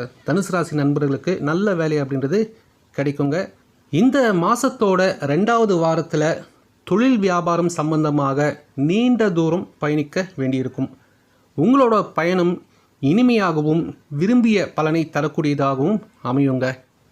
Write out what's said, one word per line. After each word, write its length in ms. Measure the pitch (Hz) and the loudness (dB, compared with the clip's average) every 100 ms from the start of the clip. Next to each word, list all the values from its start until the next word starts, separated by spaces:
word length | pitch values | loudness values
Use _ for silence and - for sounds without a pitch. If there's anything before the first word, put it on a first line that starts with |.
| 120 - - | -8 -10 -4
அ, 60 | |
தனுசு 180 | 180 185 | -2 -2
ராசி 260 | 180 160 151 | -4 -2 -2
நண்பர்களுக்கு 640 | 143 143 143 135 170 185 | 0 0 -2 -2 -4 -4
நல்ல 340 | 147 170 208 | -2 -2 0
வேலை 280 | 175 156 151 | 0 -2 -2
அப்படின்றது 480 | 135 135 139 196 220 - _ _ _ - | -2 -4 -2 -2 -4 -8 _ _ _ -6
கிடைக்குங்க. 560 | 139 143 143 165 - - _ _ _ | -4 -2 -2 -2 -6 -14 _ _ _
இந்த 420 | 143 254 277 233 | 0 2 4 2
மாசத்தோட 840 | 180 175 233 262 - 202 185 190 - | 2 0 0 -2 0 0 2 0 -2
ரெண்டாவது 560 | 139 156 214 233 220 | -2 0 2 2 2
வாரத்துல 720 | 175 165 160 - 151 151 - - _ _ _ | 2 0 -2 -2 -2 -2 -4 -8 _ _ _
தொழில் 340 | - 185 262 240 | -2 0 2 2
வியாபாரம் 500 | 190 175 170 170 175 | 0 0 0 0 0
சம்பந்தமாக 960 | 170 151 156 151 147 139 135 147 - - | -2 -2 0 0 0 0 0 0 -2 -10
நீண்ட 560 | - 147 202 247 226 214 | -4 0 2 2 2 2
தூரம் 380 | 170 160 180 - _ | 0 0 -2 -4 _
பயணிக்க 500 | 151 151 147 180 180 - | -2 -2 -2 -6 -6 -4
வேண்டியிருக்கும். 600 | 131 131 127 - 135 - _ _ _ _ _ - | -2 -2 -4 -6 -8 -8 _ _ _ _ _ -2
உங்களோட 560 | 190 277 240 214 170 | 2 4 4 2 0
பயணம் 480 | - 170 185 175 175 - _ _ _ | -2 0 2 0 -2 -8 _ _ _
இனிமையாகவும் 960 | 135 202 254 226 190 156 151 160 - - _ | 0 2 4 2 2 0 0 0 -2 -10 _
விரும்பிய 640 | 143 196 247 226 202 151 | -4 2 2 4 2 0
பலனை 380 | - 156 165 156 | -2 0 0 -2
தரக்கூடியதாகவும் 880 | 147 151 160 151 143 139 135 151 214 - _ | -2 -2 -2 -2 0 0 0 0 -2 -4 _
அமையுங்க. 540 | 127 135 139 131 127 127 _ _ _ | -4 0 0 0 -2 -6 _ _ _